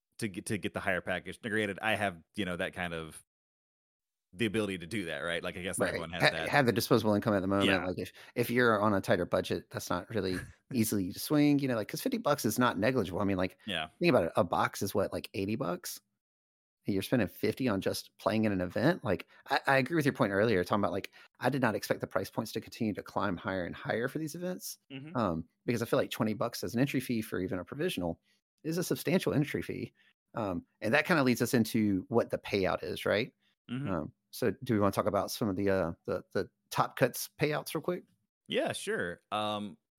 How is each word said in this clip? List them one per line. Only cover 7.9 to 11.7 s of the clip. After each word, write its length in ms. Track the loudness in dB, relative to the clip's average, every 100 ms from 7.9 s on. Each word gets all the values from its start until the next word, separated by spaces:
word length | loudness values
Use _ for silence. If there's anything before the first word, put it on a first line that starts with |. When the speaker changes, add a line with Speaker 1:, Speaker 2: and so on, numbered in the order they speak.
| -4
Speaker 2:
if, 140 | -6 -10 -10 -4
if 140 | 0
you're 300 | 4 6 6
on 140 | 4
a 80 | 2
tighter 240 | 2 2 2
budget, 440 | 0 0 -4 -6
that's 180 | -10 -4
not 200 | -4 -2
really 360 | -4 -2 -4 -6 -16
Speaker 1:
<laughs> 120 | -6
Speaker 2:
easily 400 | 0 2 2 -2
to 80 | -6
swing, 400 | 0 4 6 4
you 80 |
know, 80 | 2